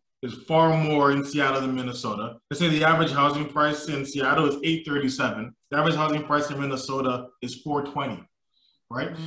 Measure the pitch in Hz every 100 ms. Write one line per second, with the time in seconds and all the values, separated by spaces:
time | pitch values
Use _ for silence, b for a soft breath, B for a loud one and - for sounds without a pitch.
0 | _ _ 123 107 - 160 160 160 156 147
1 | 139 139 139 151 139 135 131 131 123 120
2 | 117 104 117 - _ 147 170 151 156 165
3 | 156 139 143 147 151 151 151 147 165 143
4 | 135 143 135 151 151 139 165 160 151 143
5 | 131 131 127 107 123 - _ 143 160 151
6 | 156 147 143 147 143 139 139 131 - 135
7 | 131 123 - - 123 - 151 143 139 143
8 | 131 92 - _ _ _ _ _ _ 123
9 | 160 165